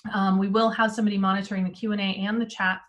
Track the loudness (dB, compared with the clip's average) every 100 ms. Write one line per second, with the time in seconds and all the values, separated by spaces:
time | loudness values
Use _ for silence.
0 | -6 0 2 2 2 2 2 2 0 2
1 | 0 2 2 0 -2 -2 -2 -4 -4 -2
2 | -2 -2 -2 -2 -4 -2 -2 -2